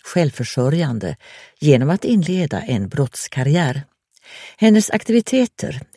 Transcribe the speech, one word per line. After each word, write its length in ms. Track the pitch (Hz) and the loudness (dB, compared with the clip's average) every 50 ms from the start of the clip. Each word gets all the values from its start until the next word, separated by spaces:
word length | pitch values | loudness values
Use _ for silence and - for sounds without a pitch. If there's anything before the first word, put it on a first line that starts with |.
| - | -12
självförsörjande 1120 | - - 180 165 143 - - 120 - - 127 123 131 156 170 170 135 117 107 95 87 - - _ - - - - - _ - | -6 -2 0 0 0 -2 -4 -8 -6 -2 -2 0 0 2 0 0 -2 -2 -4 -6 -6 -8 -8 _ -20 -20 -20 -20 -20 _ -2
genom 300 | 147 151 135 123 131 147 | 4 4 4 6 4 2
att 140 | 180 202 - | 0 -2 0
inleda 560 | 254 240 202 160 160 180 185 175 - - 92 | 0 0 0 0 0 0 -2 -2 -2 -4 -6
en 280 | - - 127 98 101 92 | -4 -4 -4 -4 -4 -4
brottskarriär. 920 | - 143 139 123 - - - - - 131 127 139 151 180 170 131 127 139 139 _ _ _ _ _ _ _ _ - - - - - - | -4 -4 -4 -4 -4 -10 -12 -8 -6 -4 0 0 2 2 2 0 -2 -6 -10 _ _ _ _ _ _ _ _ -20 -20 -20 -20 -16 -4
Hennes 340 | - 220 220 208 220 208 - | 2 4 6 6 6 4 2
aktiviteter 920 | - 214 - - 226 233 214 - 262 262 247 - _ - - - 147 131 - _ _ | -2 -4 -2 0 0 0 2 2 0 0 0 0 _ -8 -10 -10 -10 -10 -14 _ _